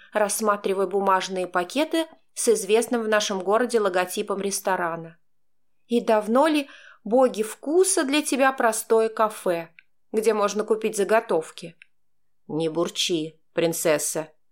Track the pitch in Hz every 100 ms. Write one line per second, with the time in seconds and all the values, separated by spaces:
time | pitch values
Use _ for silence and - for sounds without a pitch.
0 | - 214 208 - 220 202 208 190 190 196
1 | 196 190 185 190 180 180 180 262 311 330
2 | 320 - _ - - 214 185 214 233 240
3 | 220 214 208 196 180 214 247 233 208 185
4 | 185 - 202 196 196 196 - 185 175 165
5 | 165 165 _ _ _ _ _ _ _ 233
6 | - 214 208 240 311 302 277 - - -
7 | - 240 254 196 220 - - 330 381 -
8 | 277 294 294 269 269 262 240 220 - 226
9 | 226 220 220 214 - 170 165 - _ _
10 | _ 220 220 214 202 202 208 214 220 214
11 | 190 220 - 180 160 - 170 - - _
12 | _ _ _ _ _ 151 165 156 170 -
13 | - 175 156 - _ - 165 165 170 151
14 | - 165 156 _ _